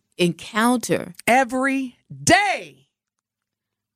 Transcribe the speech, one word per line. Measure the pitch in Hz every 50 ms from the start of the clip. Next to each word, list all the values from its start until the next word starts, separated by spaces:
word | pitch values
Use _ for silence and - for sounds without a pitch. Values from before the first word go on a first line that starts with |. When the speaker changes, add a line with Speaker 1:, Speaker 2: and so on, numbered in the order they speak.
| _ _ _ -
Speaker 1:
encounter. | 175 175 170 - - - - 214 226 240 247 247 - - 165 95 - - 175 - - -
Speaker 2:
Every | 233 262 269 226 262 254 262 269 269 269 269 247 - _ _ _ 151 135 143
day. | - 320 381 415 403 339 254 180 151 - 135 139 _ _ _ _ _ _ _ _ _ _ _ _ _ _ _ _ _ _ _ _ _ _